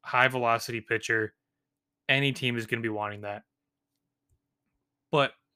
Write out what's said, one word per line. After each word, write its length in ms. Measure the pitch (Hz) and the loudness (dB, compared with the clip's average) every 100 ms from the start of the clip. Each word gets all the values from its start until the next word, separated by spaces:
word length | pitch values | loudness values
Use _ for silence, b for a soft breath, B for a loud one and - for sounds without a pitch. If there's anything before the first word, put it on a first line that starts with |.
high-velocity 800 | - 123 127 127 120 117 - 117 | -2 2 2 2 2 0 -2 -8
pitcher. 540 | - 113 - 113 107 - _ _ _ _ _ _ - | -4 -2 0 0 -2 -8 _ _ _ _ _ _ 0
Any 240 | 135 139 | 2 2
team 240 | 127 127 120 | 0 -2 -2
is 80 | 110 | -2
gonna 160 | 117 | -4
be 80 | 113 | -2
wanting 320 | 104 104 104 | -4 -6 -8
that. 220 | 104 104 - _ _ _ _ _ _ _ _ _ _ _ _ _ _ _ _ | -10 -10 -14 _ _ _ _ _ _ _ _ _ _ _ _ _ _ _ _
But 220 | 151 135 - _ | 2 2 -2 _